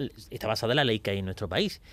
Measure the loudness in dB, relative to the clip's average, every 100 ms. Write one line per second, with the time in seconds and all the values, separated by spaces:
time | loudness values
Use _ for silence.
0 | -4 -8 -14 -6 -2 0 2 4 4 2
1 | 0 -2 -2 -4 -2 0 0 -4 -18